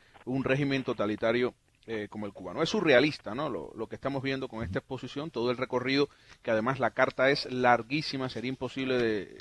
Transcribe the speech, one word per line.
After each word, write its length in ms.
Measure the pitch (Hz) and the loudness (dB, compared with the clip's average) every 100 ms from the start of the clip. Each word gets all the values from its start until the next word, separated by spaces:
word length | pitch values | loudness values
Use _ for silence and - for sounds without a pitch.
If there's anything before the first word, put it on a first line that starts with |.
| _ - - | _ -14 -4
un 180 | 131 | -2
régimen 400 | 120 135 143 135 | 2 2 2 0
totalitario, 680 | 127 117 104 107 117 120 123 - _ _ - | -2 -2 -2 0 2 2 0 -4 _ _ -8
eh, 200 | 113 101 | -8 -6
como 160 | 107 104 | -8 -10
el 80 | |
cubano. 300 | - 90 104 | -10 -10 -2
Es 60 | 160 | 0
surrealista, 680 | 220 165 123 151 - 101 117 | 2 6 6 6 0 -8 -6
¿no? 140 | 151 | -4
Lo, 220 | 92 69 - | -6 -8 -10
lo 120 | 110 | -10
que 80 | 107 | -6
estamos 280 | 135 139 | -6 -4
viendo 240 | 135 135 131 | -4 -4 -6
con 160 | 110 | -6
esta 160 | 113 131 | -4 -6
exposición, 500 | - 131 127 139 160 | -6 -10 -10 -10 -8
todo 220 | 120 123 | -2 -2
el 60 | 123 | -2
recorrido, 520 | 127 123 123 139 143 - - - | -2 -2 0 2 0 -2 -20 -10
que 100 | - | 0
además 280 | 110 117 135 | 2 2 0
la 120 | 117 | 0
carta 380 | - 131 - 131 | 2 2 4 2
es 160 | 143 - | 2 -2
larguísima, 800 | 127 123 120 113 151 - 135 127 | 2 4 4 2 -4 -4 -6 -6
sería 200 | 117 120 | -4 -6
imposible 480 | 135 127 135 131 123 | -6 -6 -4 0 2
de, 400 | 113 104 87 - | 2 0 -4 -14